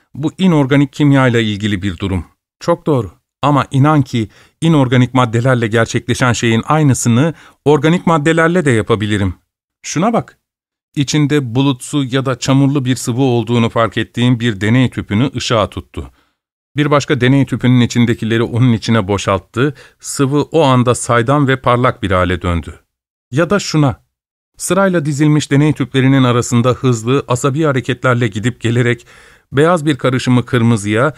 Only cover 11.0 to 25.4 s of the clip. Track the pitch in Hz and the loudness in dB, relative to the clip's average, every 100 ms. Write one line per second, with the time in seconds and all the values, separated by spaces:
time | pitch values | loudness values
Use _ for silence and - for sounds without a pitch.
11 | 135 151 143 147 127 117 139 127 - 151 | -2 0 0 0 -2 -2 -2 -2 -6 -6
12 | 131 135 131 123 - 135 139 147 127 123 | -4 -4 -4 -4 0 2 2 0 -2 -4
13 | - 120 135 120 107 120 113 120 113 117 | -4 -2 0 0 0 0 0 0 -2 -2
14 | 110 - 123 123 120 95 104 127 120 - | -6 -2 0 0 -2 -2 0 2 0 -4
15 | 95 101 139 123 - 117 92 - - - | -4 -2 -2 -4 -2 -2 -2 -4 -14 -14
16 | 67 _ _ _ _ _ _ 139 147 143 | -16 _ _ _ _ _ _ -4 0 0
17 | - 143 123 139 131 120 123 127 117 120 | 0 0 2 2 0 -2 2 2 2 2
18 | 117 117 110 113 113 113 127 110 - 113 | 0 0 -2 -2 -2 0 2 2 0 0
19 | 98 98 - 95 - 110 147 135 - _ | 0 -2 -2 -4 -4 -4 -4 -4 -16 _
20 | - - 135 147 - 160 143 127 123 117 | -10 -4 -2 0 0 0 2 2 2 0
21 | - 117 117 147 135 131 127 120 127 - | 0 0 2 0 0 0 0 0 0 -2
22 | 95 92 90 90 90 85 80 - _ _ | -2 0 0 -2 -2 -4 -6 -14 _ _
23 | _ _ _ 131 165 202 - 156 143 95 | _ _ _ -4 0 -2 -2 0 0 -2
24 | _ _ _ _ _ - - 180 196 175 | _ _ _ _ _ -12 -4 0 0 0
25 | 151 139 151 151 | -2 0 2 2